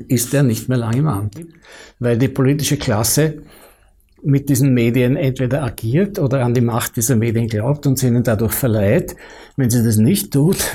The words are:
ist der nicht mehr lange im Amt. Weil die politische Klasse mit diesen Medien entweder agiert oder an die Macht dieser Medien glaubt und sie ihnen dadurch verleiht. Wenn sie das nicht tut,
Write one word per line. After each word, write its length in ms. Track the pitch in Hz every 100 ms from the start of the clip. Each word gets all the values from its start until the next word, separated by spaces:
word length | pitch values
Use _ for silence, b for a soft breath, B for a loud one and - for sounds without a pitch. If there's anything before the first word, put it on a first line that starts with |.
| -
ist 240 | 123 117
der 120 | 139
nicht 260 | 139 110 -
mehr 80 | 127
lange 220 | 113 117
im 80 | 151
Amt. 280 | 101 104 151 170 B B B B B
Weil 180 | 120 113
die 120 | 131
politische 480 | 135 131 143 135 143
Klasse 640 | - 104 110 - 156 151 B B B B B B _ _
mit 260 | - 139 139
diesen 240 | 135 139
Medien 420 | 123 120 120 123 135
entweder 480 | 135 127 127 131
agiert 560 | 131 - 113 139 202 202
oder 240 | 139 139 123
an 80 |
die 80 | 120
Macht 340 | 117 113 - -
dieser 200 | 113 120
Medien 320 | 117 113 117
glaubt 400 | 107 117 147 143
und 100 | 127
sie 100 | 127
ihnen 160 | 120
dadurch 300 | 120 110 110
verleiht. 640 | - 131 110 98 139 - - B B B B
Wenn 140 | 127
sie 140 | 123
das 140 | 113 110
nicht 360 | 110 202 -
tut, 240 | 139 151 196 -